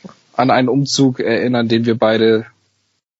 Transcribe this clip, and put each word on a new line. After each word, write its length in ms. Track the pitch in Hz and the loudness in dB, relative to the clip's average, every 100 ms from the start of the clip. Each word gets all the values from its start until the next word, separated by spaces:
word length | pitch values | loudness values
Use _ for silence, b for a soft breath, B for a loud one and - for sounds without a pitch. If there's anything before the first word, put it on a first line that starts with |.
| B B _ - | B B _ -4
an 160 | 127 | 0
einen 180 | 117 127 | 2 0
Umzug 500 | 135 135 - 135 127 | -2 -2 0 0 0
erinnern, 480 | - 113 123 123 113 | -4 -2 -2 -2 0
den 180 | 113 117 | 0 0
wir 120 | 113 | 0
beide 480 | 110 110 113 113 117 _ _ _ _ _ _ | 0 2 2 0 -2 _ _ _ _ _ _